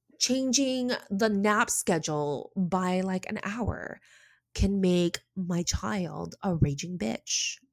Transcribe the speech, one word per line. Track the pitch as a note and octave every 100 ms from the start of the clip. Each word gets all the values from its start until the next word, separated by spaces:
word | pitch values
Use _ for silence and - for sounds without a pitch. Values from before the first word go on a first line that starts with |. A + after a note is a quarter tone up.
| _ _
changing | - C4 C4 C4 C4+ B3+ B3 - -
the | G3 A3
nap | G3+ G#3 G#3 A#3+
schedule | - - E3 D#3+ D3+ D3 C#3 - -
by, | F3+ F#3 F3+ F#3
like, | F#3+ F#3 -
an | G#3+
hour | - A3 A3 - - - _ - - _ _
can | - G3 G3
make | F#3 F3+ E3+ - - -
my | F3 F3
child | E3 - G#3+ G#3+ E3+ - E3+ -
a | G3 E3
raging | D3+ C#3+ E3+ F3+
bitch. | G#3+ - - - - - _